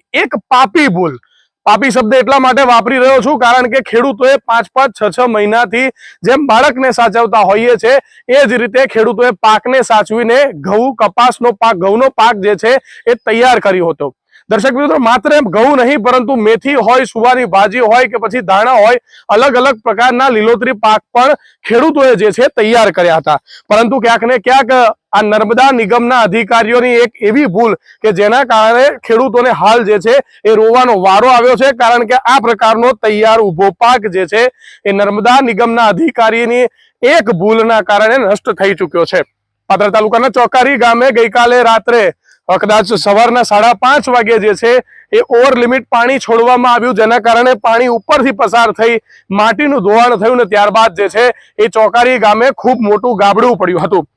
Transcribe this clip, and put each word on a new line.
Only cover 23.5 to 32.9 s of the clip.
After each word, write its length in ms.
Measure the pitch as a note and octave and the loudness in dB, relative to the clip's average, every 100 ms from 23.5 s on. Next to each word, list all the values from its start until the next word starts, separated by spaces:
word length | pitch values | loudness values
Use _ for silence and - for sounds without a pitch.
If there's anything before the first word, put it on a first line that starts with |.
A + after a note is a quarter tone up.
| - - | -20 -2
પરંતુ 320 | G#3+ A#3 C4+ | 0 0 0
ક્યાંક 240 | A#3 A3+ | 0 0
ને 160 | A#3+ B3+ | 0 -2
ક્યાંક 320 | A#3+ C4 A#3 B3+ A3+ - _ | 0 0 2 2 0 -2 _
આ 120 | G3+ | -2
નર્મદા 500 | G#3+ G#3+ G#3+ A#3 C4+ | 0 0 0 2 2
નિગમના 480 | B3 G#3 A#3+ A#3+ B3+ | 2 0 -2 0 0
અધિકારીઓની 720 | G#3+ A3 G#3 A#3 A3 A#3+ B3 A#3 | 0 -2 -2 -2 0 0 0 0
એક 180 | A#3+ - | 0 -2
એવી 260 | G#3 B3 C4+ | -2 0 0
ભૂલ 260 | F3+ A#3 F3+ _ _ | 0 -2 -2 _ _
કે 100 | G#3+ | -4
જેના 320 | F3+ G#3 B3 B3+ | 0 0 0 0
કારણે 400 | A3+ A3 A#3+ C#4+ C4 | 2 2 2 0 -2
ખેડૂતોને 520 | - A3+ C4 A#3+ B3 | -2 -2 0 0 0
હાલ 320 | E3+ F#3+ A#3+ | 0 2 2
જે 160 | G#3 G#3 | 0 -2
છે 160 | G#3+ C4+ - _ | 0 0 -2 _
એ 120 | G#3 A3 | 0 2
રોવાનો 440 | A3 A#3+ B3 G3+ | 2 2 2 2
વારો 300 | F#3+ G3 B3+ | 2 2 4
આવ્યો 260 | A#3+ A#3+ A3 | 4 2 2
છે, 180 | C4+ | 0
કારણ 340 | B3 A#3 A#3+ A3+ | 0 0 0 0
કે 140 | B3+ A#3 | 0 2
આ 140 | C4 | 0
પ્રકારનો 540 | A#3 G#3+ A3 A3+ A#3+ | 0 0 0 2 0